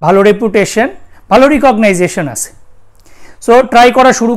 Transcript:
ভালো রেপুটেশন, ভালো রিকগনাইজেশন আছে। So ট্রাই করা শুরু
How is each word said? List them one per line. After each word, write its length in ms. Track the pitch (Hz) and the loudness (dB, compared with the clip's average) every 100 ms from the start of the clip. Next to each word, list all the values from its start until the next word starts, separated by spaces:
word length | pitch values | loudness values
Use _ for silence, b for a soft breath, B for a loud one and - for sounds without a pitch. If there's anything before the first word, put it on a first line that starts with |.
| 156 | -2
ভালো 140 | 196 202 | 2 2
রেপুটেশন, 580 | 202 226 202 190 - 247 - b b b | 0 -2 -2 -4 -4 -4 -6 b b b
ভালো 140 | 226 277 | 0 2
রিকগনাইজেশন 760 | 294 262 214 214 185 175 - 151 113 | 2 0 2 0 0 -4 -4 -6 -6
আছে। 160 | - - - - - _ b b b b - | -8 -16 -20 -20 -20 _ b b b b 0
So 80 | 240 254 | 2 2
ট্রাই 180 | 240 247 220 | 2 2 4
করা 140 | 262 - | 2 0
শুরু 140 | 226 | -2